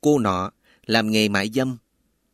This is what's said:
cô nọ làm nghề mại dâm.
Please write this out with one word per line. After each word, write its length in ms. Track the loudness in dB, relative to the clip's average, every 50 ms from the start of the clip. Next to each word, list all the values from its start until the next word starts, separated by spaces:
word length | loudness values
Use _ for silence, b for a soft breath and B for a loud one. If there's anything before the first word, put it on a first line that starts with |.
cô 180 | 2 2 2 2
nọ 320 | 2 0 -2 -2 -4 -8 -10 b b b b b b
làm 260 | -2 0 0 0 0
nghề 180 | 2 2 2 2
mại 200 | 0 -2 -2 -2
dâm. 280 | -2 -2 -2 -4 -6 -10 _ _ _ _ _ _ _ _ _ _